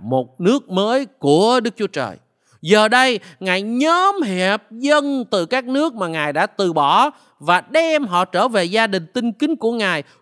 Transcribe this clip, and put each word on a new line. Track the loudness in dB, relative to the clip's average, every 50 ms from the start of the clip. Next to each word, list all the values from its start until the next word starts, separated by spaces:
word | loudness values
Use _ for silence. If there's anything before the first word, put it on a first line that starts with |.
một | -6 -4 -2 -2 -4 -4 _ -2
nước | 0 0 0 0 -4 -4
mới | -4 -2 -2 0 -2 -2 -4
của | -6 _ -4 2 2 4 4 4 2 2 0
Đức | -2 -4 -6
Chúa | -6 -8
Trời. | -6 -6 -6 -8 -8 -10 -16 _ _ _ _ _ _ _ -6
Giờ | 0 2 4 4 4
đây, | 4 4 4 2 2 0 -4 -8 -14 -16 -8
Ngài | -4 -2 -2 -2
nhóm | -2 -4 -2 0 0 2 2 2 2 0 0 0
hẹp | -4 -2 -2 0 0 0 0 -2 _ -12
dân | -12 -4 0 2 2 2 2 0 -4 -4 -4 -2
từ | -2 -2 -2
các | -2 -4 -4 -4
nước | -2 -2 -2 -2 -2 -2
mà | -4 -6
Ngài | -4 -4 -4 -4 -2 0
đã | -2 -2
từ | -2 _ -2 -2 0 2
bỏ | 2 2 4 4 4 4 2 -2 _ _ _ _ -8
và | 0 0 0 0
đem | 0 0 0 0 2 2 0 0 -2
họ | 0 0 0 0
trở | 0 0 0 0
về | 0 0 0 0
gia | 0 0 0 0
đình | 0 -2 -4 -6 -4 -6
tinh | -4 -4 -4 -4
kính | -2 -2 -2 -2
của | -2 -2 -2
Ngài | -2 -2 -2 -2 -2 -4 -6 _ _ _